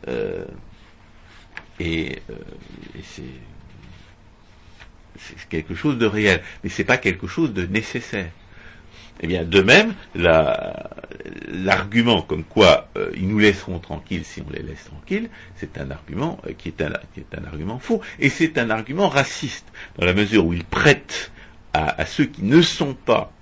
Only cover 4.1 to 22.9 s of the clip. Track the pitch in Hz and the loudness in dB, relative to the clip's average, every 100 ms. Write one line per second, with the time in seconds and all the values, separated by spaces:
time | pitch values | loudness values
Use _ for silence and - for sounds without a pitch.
4.1 | - - - - - - - - - - | -20 -20 -20 -20 -20 -20 -20 -20 -20 -20
5.1 | - - - - 80 78 87 147 127 113 | -20 -20 -20 -8 -6 -6 -4 -2 2 2
6.1 | 104 104 90 - - 98 - 98 123 98 | 2 2 2 -2 -10 -8 -4 0 2 0
7.1 | 90 92 - 160 95 90 101 110 120 - | -2 -6 -2 -2 -2 -2 -4 -4 -10 -8
8.1 | 107 85 - - - - - - - - | -8 -8 -14 -20 -20 -20 -20 -20 -20 -20
9.1 | - 82 90 85 95 95 156 226 196 - | -10 -4 -2 4 4 8 6 6 -4 -12
10.1 | - 85 80 73 - 50 50 - - - | 0 4 6 4 0 -4 -10 -14 -16 -18
11.1 | - 50 - - 90 92 98 98 117 117 | -16 -16 -14 -10 -4 2 2 2 2 4
12.1 | 104 - 87 80 - 92 71 - - 90 | 4 2 -6 -2 6 8 8 4 -6 -4
13.1 | 80 92 104 104 98 - 90 - 82 - | -2 0 4 4 4 -6 -10 -8 -12 -6
14.1 | 90 - - 71 69 - 73 - 73 - | -8 -8 -12 -10 -10 -10 -14 -16 -20 -6
15.1 | 196 226 - - - - - 69 76 - | -4 -4 -14 -20 -14 -12 -10 -10 -12 -10
16.1 | 92 156 190 - - 85 - 76 - - | -6 -4 -6 -12 -10 -12 -6 -4 -4 -10
17.1 | - - 78 76 76 85 120 - 226 - | -18 -14 -12 -10 -8 -8 -8 -4 -4 -4
18.1 | - 139 - 160 147 117 110 107 156 202 | -2 -2 2 -2 0 -2 -2 -4 0 2
19.1 | 139 135 - 139 - - - - - 87 | 2 0 -4 -8 -10 -16 -20 -16 -2 2
20.1 | 95 104 110 85 87 82 - 147 - - | 2 4 4 4 0 -4 2 4 4 0
21.1 | - - - - - - - 78 - - | -12 -12 -16 -20 -20 -4 -2 0 -2 -6
22.1 | - 143 - 98 151 170 - 143 | -2 -2 0 6 6 6 0 -4